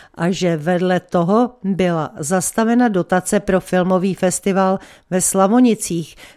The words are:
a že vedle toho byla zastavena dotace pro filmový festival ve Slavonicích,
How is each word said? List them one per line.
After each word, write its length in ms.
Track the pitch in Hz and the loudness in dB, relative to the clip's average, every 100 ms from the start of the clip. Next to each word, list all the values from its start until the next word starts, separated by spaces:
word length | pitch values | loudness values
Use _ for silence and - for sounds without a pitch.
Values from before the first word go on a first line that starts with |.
| - - | -20 -6
a 160 | 170 | -4
že 260 | 175 180 165 | -2 -2 -2
vedle 420 | 151 180 180 180 | -2 0 0 -2
toho 520 | - 180 170 214 247 - | -2 -2 0 2 0 -4
byla 480 | 190 185 185 165 147 - | -6 -2 0 -2 -4 -8
zastavena 680 | 147 185 - - 226 240 247 | -4 -4 -2 -2 0 2 2
dotace 520 | 185 170 185 - 214 | 0 0 -2 0 -2
pro 200 | 208 185 | 0 -2
filmový 540 | - 185 180 185 190 | 0 -2 0 0 0
festival 680 | 180 185 175 202 190 190 190 - - _ | 0 -2 -2 -2 0 0 -2 -6 -20 _
ve 120 | 180 | -4
Slavonicích, 960 | 175 196 196 240 247 214 - 170 156 - - | 0 2 2 4 4 2 -4 -6 -8 -14 -20